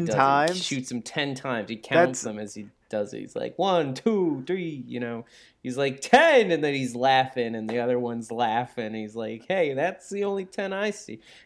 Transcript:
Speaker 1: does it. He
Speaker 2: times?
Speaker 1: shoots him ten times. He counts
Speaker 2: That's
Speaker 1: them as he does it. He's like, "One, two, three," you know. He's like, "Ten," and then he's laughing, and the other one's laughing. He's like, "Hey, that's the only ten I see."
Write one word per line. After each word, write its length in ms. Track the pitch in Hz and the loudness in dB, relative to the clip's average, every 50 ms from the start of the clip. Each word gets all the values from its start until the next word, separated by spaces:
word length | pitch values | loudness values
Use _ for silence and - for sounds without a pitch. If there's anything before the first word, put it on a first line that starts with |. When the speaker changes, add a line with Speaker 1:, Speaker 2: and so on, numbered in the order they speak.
| 170 | 4
Speaker 1:
does 40 | 165 | 2
it. 20 | |
He 60 | - | 4
Speaker 2:
times? 460 | - 135 139 139 143 151 165 180 185 180 | 6 6 8 8 6 6 4 2 0 -2
Speaker 1:
shoots 260 | - 147 131 131 - | -2 -2 -2 -4 -4
him 100 | 127 120 | -6 -6
ten 340 | 113 - - 156 143 143 135 | -6 -4 -4 -2 -2 -2 -2
times. 340 | 131 - 139 123 113 101 95 | -4 -4 -2 -2 -2 -2 -4
He 80 | 113 | -6
counts 420 | 107 - - 143 160 175 170 131 - | -8 -4 2 4 6 6 4 2 -2
Speaker 2:
That's 20 | - | -6
Speaker 1:
them 140 | 117 107 | -6 -6
as 160 | 104 107 101 - | -6 -8 -8 -10
he 120 | 107 104 101 - _ _ - | -12 -14 -14 -16 _ _ -4
does 240 | - 107 104 104 110 | -2 -2 -2 -2 -6
it. 60 | 107 | -10
He's 120 | 101 101 - | -10 -8 -6
like, 240 | - - - - | -6 -6 -4 -2
"One, 360 | - 180 196 185 170 151 135 131 | 0 2 4 4 4 4 2 -2
two, 500 | - - 226 220 202 180 165 147 135 131 | 0 0 2 4 4 4 2 0 -2 -2
three," 380 | - 180 190 175 165 151 131 120 | -4 -4 -2 -4 -4 -6 -8 -10
you 140 | 120 120 120 | -8 -6 -6
know. 240 | 123 120 117 117 120 _ - - - - _ _ - | -4 -6 -6 -8 -10 _ -18 -20 -20 -20 _ _ -8
He's 140 | 131 123 | -4 -2
like, 240 | 135 139 139 131 - | 0 0 0 0 -4
"Ten," 500 | - - - 269 320 330 294 254 220 185 | -4 0 2 4 4 6 6 6 4 4
and 100 | 170 151 | 2 0
then 120 | 151 147 143 | 0 0 0
he's 240 | 135 131 123 117 | 0 -2 -4 -2
laughing, 580 | 120 123 135 131 131 131 127 - 127 120 113 117 | 0 2 4 4 4 2 2 0 -2 -2 -2 -2
and 140 | 110 110 110 | -6 -6 -4
the 100 | 117 120 | -2 -2
other 180 | 123 123 123 | 0 0 0
one's 320 | 123 123 120 117 117 113 - | 0 0 -2 -4 -6 -8 -6
laughing. 640 | 117 117 120 113 110 120 123 120 - 127 113 107 110 | -4 -2 0 0 0 0 -2 -4 -6 -8 -6 -6 -6
He's 220 | 110 110 107 107 | -8 -8 -8 -8
like, 300 | 113 110 110 113 110 - | -8 -8 -8 -8 -8 -4
"Hey, 260 | - 185 190 170 143 135 | -2 0 2 2 0 0
that's 360 | 131 151 180 185 - - - | 0 -2 -2 -2 -6 -12 -8
the 160 | 202 202 202 | -4 -2 -2
only 180 | 196 196 196 185 | -2 -2 -4 -6
ten 300 | 190 - - 202 190 190 | -8 -6 -6 -6 -4 -2
I 160 | 190 208 214 | -2 -2 -2
see." 320 | 202 - - - 110 113 - - - - - | -4 -6 -10 -14 -14 -16 -16 -20 -20 -20 -8